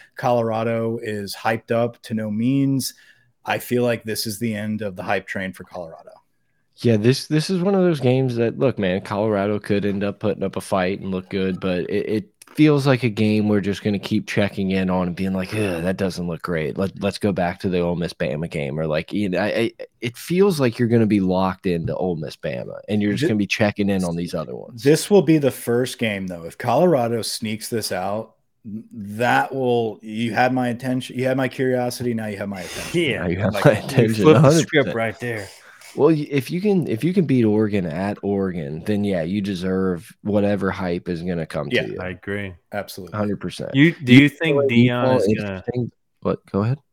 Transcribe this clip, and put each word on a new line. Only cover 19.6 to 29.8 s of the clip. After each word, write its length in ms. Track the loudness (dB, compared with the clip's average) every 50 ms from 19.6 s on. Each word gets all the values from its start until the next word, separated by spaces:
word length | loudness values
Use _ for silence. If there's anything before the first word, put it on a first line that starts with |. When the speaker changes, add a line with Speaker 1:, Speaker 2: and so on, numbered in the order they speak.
| -2 -2 -4 -8 -14 -16 _ _
Speaker 2:
it 160 | -8 -8 -8 -8
feels 420 | -6 -2 2 4 4 4 4 2
like 180 | 0 0 0 0
you're 100 | 0 2
gonna 180 | 4 4 4
be 160 | 4 4 2
locked 440 | 2 2 2 0 0 0 -2 -4 -2
into 300 | -2 -2 -2 -2 -4 -4
Ole 220 | -2 -2 -2 -4 -4
Miss 180 | -6 -10 -12
Bama, 440 | -10 -8 -8 -6 -6 -8 -10 -12 -12 -6 -4
and 120 | -2 0
you're 120 | 0 0 0
just 80 | 0
Speaker 1:
Thi-, 60 | 0 0
Speaker 2:
gonna 100 | 0 0
be 100 | 0 -2
checking 420 | 0 0 0 0 2 0 0 0
in 140 | 0 0 0
on 120 | -2 -2 -4
these 160 | -6 -6 -6
other 220 | -6 -8 -8 -10
ones. 280 | -12 -14 -14 -14 0 4
Speaker 1:
this 260 | 4 4 4 4 4
will 120 | 4 6
be 160 | 6 6 4 4
the 140 | 4 2
first 460 | 0 -2 -2 -2 0 0 0 -2 -4 -4
game, 300 | -2 -2 -2 -4 -6 -6
though. 160 | -8 -10 -10
If 140 | -12 -12 -6
Colorado 640 | -2 0 2 4 4 4 4 4 2 0 0 -2
sneaks 480 | -4 -4 -6 -6 -4 -4 -6 -6 -6 -4
this 220 | -4 -4 -4 -4
out, 440 | -4 -4 -4 -4 -4 -6 -8 -10 _ _ _ _ _ _ -16 -14 -14 -14 -14 -14
that 640 | -14 -12 -12 -10 -4 0 2 4 4 4 2 0 -2
will, 460 | -2 0 2 2 2